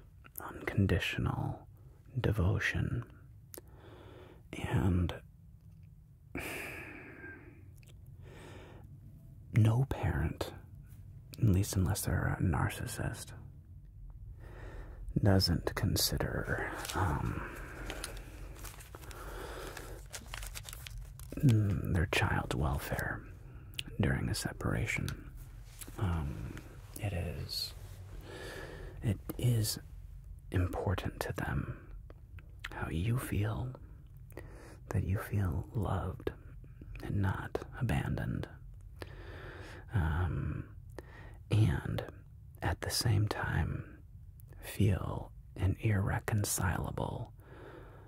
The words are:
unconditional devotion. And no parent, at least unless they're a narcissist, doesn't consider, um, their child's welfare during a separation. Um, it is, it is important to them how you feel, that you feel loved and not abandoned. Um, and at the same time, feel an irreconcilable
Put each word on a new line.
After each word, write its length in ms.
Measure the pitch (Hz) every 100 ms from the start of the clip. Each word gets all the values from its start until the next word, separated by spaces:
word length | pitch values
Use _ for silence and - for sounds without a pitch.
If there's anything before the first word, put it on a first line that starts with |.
| - - - - -
unconditional 1200 | - - - 95 87 - - - - - - - - - - - 127
devotion. 840 | - 104 87 95 - - - 120 - - - - - - - - - - - - - - - - -
And 420 | 123 98 90 85 - - - - - - - - - - - - - - - - - - - - - - - - - - - - - - - - - - - - - - - - - - - -
no 320 | 110 110 117 135
parent, 640 | - 85 73 80 - - - - - - - - - - -
at 80 | 110
least 280 | 92 104 98
unless 260 | 80 -
they're 360 | - 92 - -
a 40 |
narcissist, 840 | 92 76 - - - - - - - - - - - - - - - - - - - - - - - - - -
doesn't 520 | 107 95 92 85 - -
consider, 960 | 98 - - 71 - - - - - - - -
um, 460 | 92 69 - - - - - - - - - - - - - - - - - - - - - - - - - - - - - - - - - - - - - - - - - -
their 680 | 143 107 101 92 - 92 -
child's 440 | - 101 - - 64
welfare 640 | 69 69 - - - - - - - - - - - -
during 300 | 69 65 -
a 60 | -
separation. 720 | - - - 52 - - - - - - - - - - - -
Um, 560 | 98 82 71 58 - - - - - -
it 140 | 101
is, 600 | 90 87 - 87 - - - - - - - - - - - - - - -
it 140 | 113 92 - -
is 420 | 123 117 107 - - - - - - - -
important 680 | 87 90 - - 92 - -
to 120 | -
them 440 | - - - - - - - - - - - - - -
how 160 | - -
you 280 | 80 104 123
feel, 520 | - - 107 123 123 - - - - - - - - - - - -
that 140 | 98
you 140 | 87 101
feel 480 | - 101 92 78 -
loved 580 | 117 87 90 76 - - - - - - - - -
and 180 | - 101
not 360 | 95 - - - - -
abandoned. 680 | 117 67 - - - 50 - - - - - - - - - - - - - - -
Um, 720 | 101 80 78 87 - 78 - - - - - - - - - -
and 520 | 104 110 71 - - - - - - - -
at 200 | - -
the 80 | -
same 380 | - 117 101 107
time, 560 | - - - - - - - - - - - - -
feel 680 | - - 101 92 - - - - - -
an 200 | 92 -
irreconcilable 1500 | 117 101 98 - - 107 101 - 95 - - - - - 113 - - - - - - -